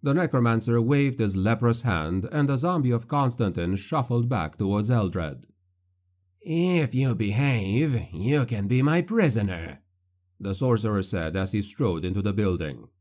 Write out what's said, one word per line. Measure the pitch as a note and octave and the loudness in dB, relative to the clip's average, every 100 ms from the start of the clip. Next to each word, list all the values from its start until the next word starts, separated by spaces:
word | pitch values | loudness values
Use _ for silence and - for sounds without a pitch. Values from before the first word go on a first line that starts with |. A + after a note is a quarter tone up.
The | C#3 | 2
necromancer | C#3+ E3 C3+ A#2+ A2+ G#2+ A#2 | 2 2 2 2 2 2 2
waved | A#2 C#3+ C#3 B2 | 4 2 2 2
his | G#2+ F#2+ | 0 2
leprous | F#2+ A2+ A#2+ A#2 | 0 2 2 2
hand, | A#2+ F2 D#2 F#2 G2 | 0 -2 0 -2 -2
and | D3+ C#3+ | -2 0
the | C3+ | 0
zombie | D#3+ F3+ C3 | 0 0 2
of | A#2 A#2+ | 0 0
Constantine | D3 C3+ A#2+ G#2+ F2 F2 G2 | 0 0 0 -2 0 -2 -2
shuffled | - D#3+ B2+ A#2+ A#2+ | -2 -4 0 0 0
back | B2 D#2+ - | -2 -4 -4
towards | G2 G2+ G#2 | -2 0 2
Eldred. | A#2+ G2+ F2+ D#2+ C2+ - _ _ _ _ _ _ _ _ _ | 0 0 -2 -6 -8 -18 _ _ _ _ _ _ _ _ _
If | - E3 F3+ F3+ D3 | -4 0 2 2 2
you | B2 C3+ | 0 0
behave, | A#2+ G#2 G#2 C#3 B2 F#2+ G#2+ D#3 A#2+ E2+ | 0 0 0 2 0 0 0 0 -2 -4
you | E2+ G2+ D3 A#2+ | -6 0 0 0
can | A2 G2+ | -2 0
be | B2+ | 2
my | C#3 E3 | 2 2
prisoner, | F3 A3+ F3+ A2 G2+ F2+ E2 C#2+ _ _ _ _ _ _ | 0 2 2 2 -2 -4 -10 -14 _ _ _ _ _ _
the | G2 | -6
sorcerer | F#2+ C3 A2+ A2 G#2 | -2 2 2 2 0
said | F#2+ F#2+ D#2+ E2+ | 0 -2 -2 -2
as | F#2+ | -2
he | A2 | -2
strode | G2+ - C3+ E2+ | -4 -2 -2 -2
into | F2 F#2+ | -2 -2
the | G2+ | -2
building. | G2 G#2+ - D#2+ B1 A1 _ | 0 0 0 -4 -10 -16 _